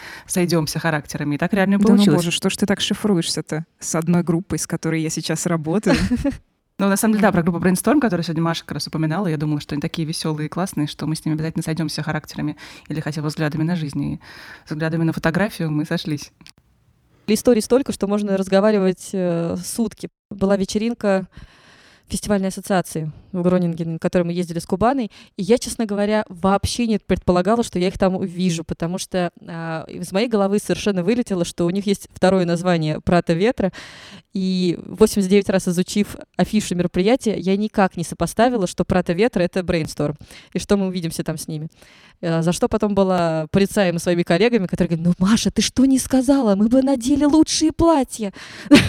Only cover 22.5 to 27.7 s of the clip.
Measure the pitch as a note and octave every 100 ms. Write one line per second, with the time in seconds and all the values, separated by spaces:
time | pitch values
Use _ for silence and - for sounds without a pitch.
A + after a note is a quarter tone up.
22.5 | G3 - F#3+ - D#3+ D#3 - - F#3 F3
23.5 | F3+ F3 E3 E3 D#3+ F3 F3+ E3+ F3 E3+
24.5 | E3+ - F#3 A3 C#4 G#3+ - - - F#3
25.5 | B3+ - - A3 G3+ G#3 G#3+ - F3+ F#3+
26.5 | G3 - - A#3+ G#3 - F3+ - F3+ F#3
27.5 | A#3 A3+